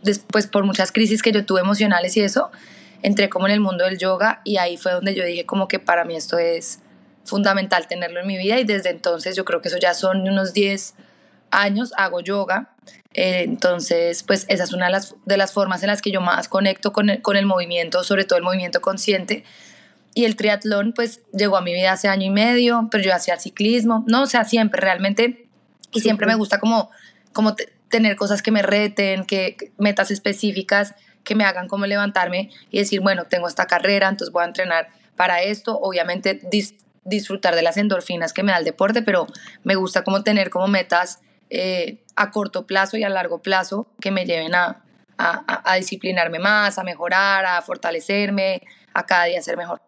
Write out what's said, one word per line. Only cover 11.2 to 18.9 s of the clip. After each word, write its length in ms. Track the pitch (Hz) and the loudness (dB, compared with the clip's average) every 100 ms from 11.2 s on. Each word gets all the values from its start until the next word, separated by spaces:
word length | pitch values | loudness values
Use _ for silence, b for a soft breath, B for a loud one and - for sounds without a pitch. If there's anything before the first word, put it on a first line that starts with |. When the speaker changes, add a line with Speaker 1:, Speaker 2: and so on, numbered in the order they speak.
| b b _ | b b _
Speaker 1:
años, 400 | 180 202 202 247 - | 2 2 0 -2 -2
hago 220 | 190 175 | -2 -2
yoga. 540 | 175 202 185 190 269 _ - B _ | -2 -2 0 -2 -4 _ -20 B _
Eh, 300 | - 185 180 | -2 0 0
entonces, 800 | 170 - 180 175 - 170 170 170 | -2 0 0 0 0 0 2 -2
pues 220 | - 196 - | -2 -2 0
esa 140 | 175 | -2
es 100 | 180 | 0
una 140 | 180 180 | -2 0
de 40 | |
las, 240 | 190 196 - - | 0 -4 -14 -2
de 120 | 196 | 2
las 160 | 196 | 2
formas 280 | 202 190 180 | 0 0 0
en 40 | 196 | 0
las 140 | 202 | -2
que 100 | 208 | -2
yo 100 | 196 | -2
más 280 | 180 175 - | 0 0 0
conecto 420 | 190 202 190 202 | 0 0 0 -2
con 180 | 202 208 | 2 2
el, 120 | 196 | 2
con 160 | - 196 | 0 2
el 80 | 196 | 2
movimiento, 580 | 185 175 175 165 180 | 0 0 -4 -2 -2
sobre 220 | 180 196 190 | 0 0 2
todo 120 | 180 | 2
el 60 | |
movimiento 380 | 175 185 175 175 | 2 -2 -2 -2
consciente. 640 | 190 | -2